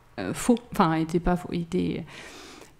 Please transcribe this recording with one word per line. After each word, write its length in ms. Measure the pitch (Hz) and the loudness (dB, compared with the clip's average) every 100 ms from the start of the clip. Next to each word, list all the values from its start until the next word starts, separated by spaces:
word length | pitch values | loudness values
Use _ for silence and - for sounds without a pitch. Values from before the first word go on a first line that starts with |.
| - - | -18 -8
euh, 120 | 92 | -4
faux, 260 | 127 - 233 - | -2 4 4 2
enfin, 240 | - 175 160 | 2 4 4
il 60 | |
était 160 | 160 170 | 2 2
pas 160 | 170 | 2
faux, 140 | 175 - | 0 0
il 120 | 175 | -4
était, 440 | 170 185 170 - 160 - - - - - - - | -2 0 0 -2 -8 -14 -16 -18 -18 -20 -20 -20